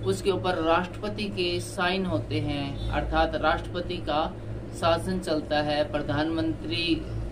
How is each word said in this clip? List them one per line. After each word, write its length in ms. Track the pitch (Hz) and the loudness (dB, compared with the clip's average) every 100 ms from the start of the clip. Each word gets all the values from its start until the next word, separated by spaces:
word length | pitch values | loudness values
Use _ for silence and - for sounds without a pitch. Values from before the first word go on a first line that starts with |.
उसके 260 | 190 196 202 | 0 0 2
ऊपर 240 | 180 185 | 2 0
राष्ट्रपति 680 | 170 160 170 180 - 214 208 | 0 4 4 2 -4 -6 -4
के 360 | 202 196 175 175 | -4 0 0 0
साइन 460 | 170 - 180 190 185 | -4 0 0 2 0
होते 340 | 156 - 151 | 0 0 -2
हैं, 500 | 151 143 139 139 - | 0 -2 -4 -4 -2
अर्थात 440 | 147 147 160 160 | -2 0 2 2
राष्ट्रपति 600 | 156 151 170 - 175 175 175 | 2 2 2 -2 -4 -4 -4
का 400 | 160 151 170 - - - - - | 0 0 0 -4 -8 -8 -8 0
शासन 420 | 170 165 185 185 | 4 4 2 -2
चलता 400 | 180 156 - 151 | 0 -2 2 2
है, 340 | 147 147 147 | 2 2 2
प्रधानमंत्री 1080 | 147 143 147 160 165 160 156 156 170 170 160 - - - | 0 0 0 2 0 0 -2 -2 -2 2 0 0 -4 -4